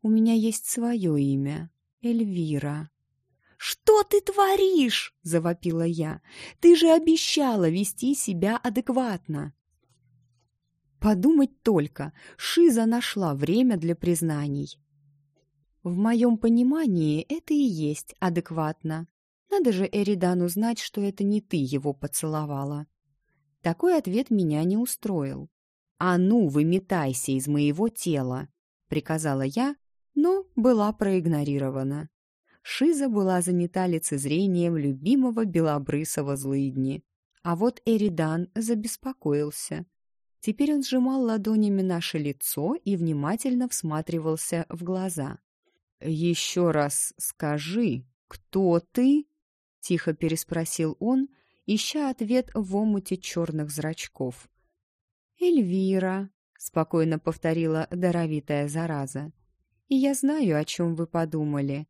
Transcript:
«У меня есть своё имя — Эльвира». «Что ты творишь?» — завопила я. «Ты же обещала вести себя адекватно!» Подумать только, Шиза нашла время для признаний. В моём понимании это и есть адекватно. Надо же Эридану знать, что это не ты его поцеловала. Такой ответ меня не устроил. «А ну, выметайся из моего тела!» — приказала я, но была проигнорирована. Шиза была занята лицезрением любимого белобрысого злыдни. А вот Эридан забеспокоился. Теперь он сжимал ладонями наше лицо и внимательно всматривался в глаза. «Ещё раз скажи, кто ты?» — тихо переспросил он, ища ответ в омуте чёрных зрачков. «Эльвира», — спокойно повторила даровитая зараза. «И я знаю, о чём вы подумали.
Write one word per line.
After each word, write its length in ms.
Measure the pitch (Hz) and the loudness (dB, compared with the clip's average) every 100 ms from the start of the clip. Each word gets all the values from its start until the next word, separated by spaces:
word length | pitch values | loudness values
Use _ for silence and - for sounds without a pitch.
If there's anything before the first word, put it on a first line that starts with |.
«У 80 | 214 | 2
меня 240 | 220 226 | 4 4
есть 340 | 226 220 220 - | 4 2 -2 -6
своё 480 | - 233 240 180 151 | -4 -2 0 0 2
имя — 560 | 139 139 139 151 165 _ _ _ | 2 0 -2 -6 -10 _ _ _
Эльвира». 880 | 233 233 214 180 160 147 143 147 156 _ _ _ _ _ _ _ | -2 0 0 -2 -2 -2 -4 -8 -10 _ _ _ _ _ _ _
«Что 420 | - - - 427 | -10 0 4 6
ты 180 | 415 403 | 6 2
творишь?» — 920 | 392 403 392 403 381 359 254 - - _ | 2 2 4 4 4 4 4 0 -6 _
завопила 640 | 170 165 170 175 180 165 | -2 0 0 -2 -2 0
я. 380 | 165 165 156 160 _ - - - | -2 -2 -4 -6 _ -20 -20 6
«Ты 160 | 339 339 | 8 10
же 140 | 330 | 8
обещала 800 | 330 330 320 - - 269 220 170 | 6 6 2 2 0 2 2 2
вести 460 | 175 202 - 247 285 | 2 -2 -2 -2 -2
себя 420 | - 175 190 233 | -2 -2 0 0
адекватно!» 960 | 247 220 - 247 247 185 - 147 147 - _ _ _ _ _ _ _ _ _ _ _ _ _ _ | -2 -4 0 -2 0 -4 -6 -8 -8 -12 _ _ _ _ _ _ _ _ _ _ _ _ _ _
Подумать 640 | 214 196 233 320 269 _ | 2 4 6 6 4 _
только, 520 | - 190 147 - 147 - - - | 2 2 0 -6 -12 -12 -20 -12
Шиза 480 | - - 339 233 226 | -4 6 6 6 2
нашла 500 | 233 - 208 175 139 | 0 -2 -2 -2 0
время 420 | 151 208 254 196 | 2 4 4 2
для 180 | 165 165 | 0 0
признаний. 840 | 170 170 165 147 147 143 143 - _ _ _ _ _ _ _ _ _ _ | 0 0 0 -2 -2 -4 -8 -12 _ _ _ _ _ _ _ _ _ _
В 120 | 180 175 | -6 0
моём 420 | 214 233 240 220 | 2 4 4 4
понимании 840 | 233 233 247 302 302 175 156 151 | 4 4 4 2 2 2 2 0
это 320 | - 320 - | -2 -8 -2
и 40 | 294 | 0
есть 560 | 269 165 151 151 - - | 0 0 -4 -4 -10 -6
адекватно. 880 | 185 170 170 165 156 160 160 156 165 _ _ _ _ | -2 -2 -4 -4 -4 -4 -6 -8 -10 _ _ _ _
Надо 220 | 403 269 | 0 2
же 160 | 190 196 | 2 0
Эридану 600 | 208 202 196 180 180 175 | 0 0 2 2 2 0
знать, 280 | 175 226 233 | 0 -2 -4
что 220 | - - | -6 -4
это 220 | 202 196 | -4 -2
не 160 | 202 208 | 0 0
ты 160 | 208 170 | -2 -2
его 380 | 131 139 143 | 0 -2 -4
поцеловала. 920 | 139 147 - 160 156 151 139 139 147 151 _ _ _ _ _ _ _ | -6 -6 -6 -4 -4 -4 -6 -6 -8 -12 _ _ _ _ _ _ _
Такой 360 | 175 165 349 339 | -4 0 2 2
ответ 320 | 190 202 269 | 2 -2 0
меня 340 | 214 170 151 170 | 2 2 2 0
не 100 | 202 | 0
устроил. 760 | 247 - 208 180 135 135 147 _ _ _ _ _ | -2 -6 -4 -4 -4 -8 -14 _ _ _ _ _
«А 200 | 180 175 | 0 4
ну, 300 | 185 240 175 | 4 4 4
выметайся 840 | 143 156 185 190 185 139 127 - | 2 2 0 0 -2 -2 -4 -2
из 160 | 135 135 | -4 0
моего 400 | 147 147 147 226 | 0 0 0 -2
тела!» — 640 | 226 - 147 127 127 139 _ _ _ _ | -2 -4 -2 -2 -6 -8 _ _ _ _
приказала 520 | 156 - 160 156 135 | -6 -4 -4 -2 -2
я, 340 | 135 139 262 285 _ _ _ - | -2 -2 -4 -4 _ _ _ 0
но 300 | 330 381 381 - | 2 0 -2 0
была 360 | 233 233 208 | 4 4 2
проигнорирована. 1160 | 220 202 190 165 151 147 139 135 135 135 143 156 _ _ _ _ _ | 0 0 2 2 0 0 -2 -2 -4 -4 -4 -8 _ _ _ _ _
Шиза 460 | - - 294 311 277 | -12 0 2 2 0
была 340 | 208 190 180 | 0 2 2
занята 460 | 175 180 175 190 185 | 2 0 0 -2 0
лицезрением 880 | 165 - 143 139 156 196 175 170 165 | -2 -2 -4 -2 0 2 2 0 0
любимого 680 | 143 135 156 269 254 226 220 | -2 -2 0 2 2 0 -2
белобрысого 880 | 170 160 147 135 147 156 - 143 139 | 0 0 0 -2 -4 -4 -4 -4 -4
злыдни. 680 | 135 139 139 131 131 147 _ _ _ _ | -2 -2 -2 -2 -4 -4 _ _ _ _
А 140 | 175 170 | -6 0
вот 260 | 233 247 - | -2 -2 -2
Эридан 640 | 220 208 165 156 165 180 | 0 0 0 -2 -2 -4
забеспокоился. 1300 | - 220 233 220 - 262 262 156 147 147 - - 156 175 _ _ _ _ _ | -6 -2 -2 -4 -10 -10 -6 -2 0 -2 -6 -10 -10 -10 _ _ _ _ _
Теперь 320 | - 214 285 | -6 -2 0
он 100 | 294 | 0
сжимал 400 | 262 254 254 269 | 0 0 0 0
ладонями 580 | 240 220 202 220 208 196 | 0 -2 0 2 2 2
наше 360 | 185 170 170 165 | 0 -2 -4 -4
лицо 580 | 143 139 - - 156 311 | -4 -6 -6 -4 -4 -4
и 220 | - 196 | -2 -2
внимательно 680 | 165 147 143 220 269 247 247 | 0 0 -2 -2 -2 -2 -2
всматривался 960 | - 165 151 156 170 160 160 - 170 160 | -4 -4 -4 -4 -4 -4 -4 -4 -6 -6
в 140 | 170 | -10
глаза. 560 | 175 185 190 165 135 - _ _ _ _ _ _ | -6 -4 -4 -6 -8 -10 _ _ _ _ _ _
«Ещё 720 | 156 160 170 170 - - 175 | -6 -2 0 -2 -2 0 2
раз 420 | 151 147 - - - | 2 0 -2 -6 -8
скажи, 880 | - - 151 147 151 202 233 127 - _ _ | -12 -6 -4 -4 -4 -2 -2 -2 -8 _ _
кто 520 | - _ 190 190 170 | -20 _ 0 2 2
ты?» — 480 | - - 254 294 294 _ _ _ _ _ | 0 0 4 2 0 _ _ _ _ _
тихо 320 | - 170 - | -4 -2 -2
переспросил 840 | 156 160 160 - 170 165 - 160 151 | -2 -2 -4 -4 -6 -6 -4 -4 -2
он, 280 | 214 262 269 _ _ _ - | -2 0 -2 _ _ _ -2
ища 440 | 208 - 302 285 | -2 -2 -4 -4
ответ 420 | 254 208 254 247 | -4 0 0 -2
в 220 | - 190 196 | -6 -4 -2
омуте 400 | 220 202 190 185 | 0 -2 -2 -8
чёрных 520 | - - 165 156 151 | -6 -6 -4 -4 -6
зрачков. 800 | 147 151 165 - - 131 123 - _ _ _ _ _ _ _ _ _ | -6 -6 -6 -12 -8 -8 -8 -20 _ _ _ _ _ _ _ _ _
«Эльвира», — 880 | 359 330 190 190 190 190 185 190 196 _ _ _ | 2 4 2 0 2 2 0 -2 -6 _ _ _
спокойно 600 | - - 160 165 160 156 | -6 -4 0 2 2 0
повторила 680 | - 160 165 160 160 160 160 | -4 -4 -2 0 0 -2 -4
даровитая 800 | 180 180 170 165 151 - 147 147 | -2 0 0 -2 -4 -4 -4 -2
зараза. 640 | 151 165 151 135 135 147 - _ _ _ _ _ | -4 -4 -6 -6 -8 -12 -16 _ _ _ _ _
«И 60 | 269 | 0
я 180 | 277 | 2
знаю, 440 | 269 269 311 233 151 | 0 0 0 0 0
о 60 | |
чём 320 | 151 - 170 165 | -2 -4 -4 -2
вы 100 | 165 | -4
подумали. 840 | 170 165 156 151 143 139 139 156 | -4 -4 -2 -2 -2 -2 -4 -10